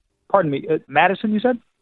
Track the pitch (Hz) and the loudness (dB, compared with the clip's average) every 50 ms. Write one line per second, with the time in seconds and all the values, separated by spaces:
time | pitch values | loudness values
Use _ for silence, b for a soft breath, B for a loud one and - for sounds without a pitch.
0 | _ _ _ _ _ - - 196 170 147 139 139 - - 156 160 - - 139 147 | _ _ _ _ _ -6 -4 -2 -2 0 -2 -2 -2 -2 -4 -4 -4 -2 0 2
1 | 175 185 190 - - 214 214 208 240 247 240 233 _ _ _ _ | 2 2 2 0 -2 -2 0 2 2 0 0 0 _ _ _ _